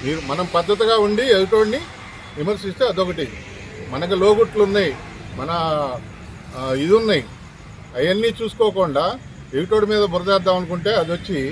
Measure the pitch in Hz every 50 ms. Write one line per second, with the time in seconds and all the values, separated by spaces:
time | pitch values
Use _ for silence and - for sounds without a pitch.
0 | 123 135 156 160 143 135 139 165 180 175 - 170 170 175 208 196 226 220 226 220
1 | 208 208 208 214 254 269 220 190 190 185 226 214 214 214 233 294 339 - - -
2 | - - - - - - - 143 151 185 214 196 - 196 180 - 262 233 180 180
3 | 185 180 175 - 143 117 - - - - - - - - - - - - 131 139
4 | 170 175 196 180 185 208 214 214 226 - - 214 202 196 196 208 190 151 127 127
5 | - - - - - - - 127 131 151 170 170 165 160 156 151 147 135 123 117
6 | 110 - - - - - - - - - - 131 131 131 131 135 147 165 202 226
7 | 226 214 196 147 113 - - - - - - - - - - - - - - 123
8 | 143 175 190 208 226 233 - - 226 214 - - 226 214 185 196 185 160 135 139
9 | 160 190 240 262 - - - - - - - 139 170 180 214 214 208 202 214 208
10 | 208 190 170 175 175 196 196 190 180 190 185 180 180 165 175 175 160 202 226 202
11 | 165 160 175 175 175 - 190 143 131 139